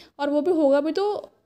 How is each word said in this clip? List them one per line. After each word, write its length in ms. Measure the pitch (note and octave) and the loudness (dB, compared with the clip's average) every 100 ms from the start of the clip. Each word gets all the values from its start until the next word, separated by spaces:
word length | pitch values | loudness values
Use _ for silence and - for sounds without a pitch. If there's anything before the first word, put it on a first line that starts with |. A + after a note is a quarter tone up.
| - - | -20 -8
और 120 | C#4+ | -2
वो 100 | D4 | 0
भी 100 | D4 | 0
होगा 280 | E4 C#4+ C#4 | 2 4 2
भी 120 | D4+ | 0
तो 400 | D#4+ G#4 G4+ - _ | -2 -2 -4 -10 _